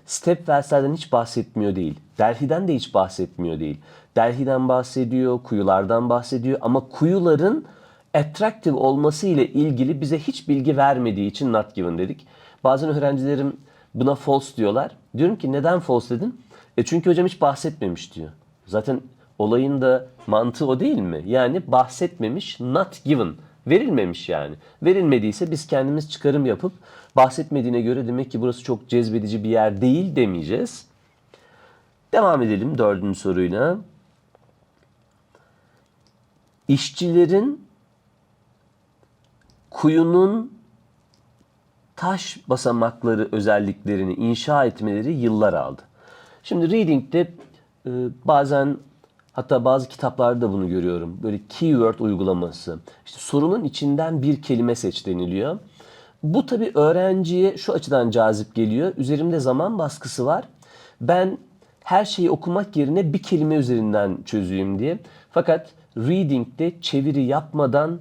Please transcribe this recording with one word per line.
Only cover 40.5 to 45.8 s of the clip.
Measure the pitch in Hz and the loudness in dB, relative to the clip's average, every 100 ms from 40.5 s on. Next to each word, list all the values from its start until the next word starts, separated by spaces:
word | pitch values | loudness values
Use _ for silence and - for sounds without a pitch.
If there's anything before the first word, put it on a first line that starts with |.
| - _ _ _ _ _ _ _ _ _ _ _ _ _ - | -14 _ _ _ _ _ _ _ _ _ _ _ _ _ -6
taş | 175 190 - - - | -4 -4 -6 -10 -4
basamakları | 127 127 117 117 117 117 110 107 | -2 0 2 0 0 -2 0 0
özelliklerini | 110 101 104 101 98 101 101 95 | -2 2 2 2 -4 -4 -2 -2
inşa | 92 117 117 - 147 127 | -2 -2 -2 0 2 2
etmeleri | - 107 101 117 | 0 -4 -4 -4
yıllar | 160 120 107 104 | 0 0 2 2
aldı. | 82 65 69 | 2 -4 -10